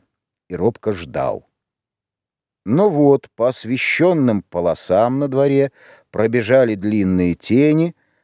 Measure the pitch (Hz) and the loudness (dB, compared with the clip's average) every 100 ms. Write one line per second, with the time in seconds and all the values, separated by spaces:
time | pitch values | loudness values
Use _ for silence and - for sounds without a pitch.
0 | _ _ _ _ _ 85 101 - - 95 | _ _ _ _ _ -4 -4 -4 -6 -8
1 | 78 69 67 50 - _ _ _ _ _ | -8 -6 -6 -6 -12 _ _ _ _ _
2 | _ _ _ _ _ _ - 135 208 147 | _ _ _ _ _ _ -2 0 2 4
3 | 143 139 - - 120 131 110 127 - - | 4 4 0 -4 -4 -2 -6 -4 -2 0
4 | 175 170 127 104 - 87 87 80 - 90 | 0 2 0 0 -4 -4 -2 -4 0 0
5 | 117 131 143 131 139 139 139 - - - | 2 0 -4 0 0 2 0 -6 -20 -20
6 | _ - 110 120 104 131 123 104 101 107 | _ -4 -2 -2 2 2 2 0 -2 0
7 | 95 90 87 82 - 117 147 156 165 - | 0 2 0 -2 0 2 2 2 -2 -6
8 | _ _ | _ _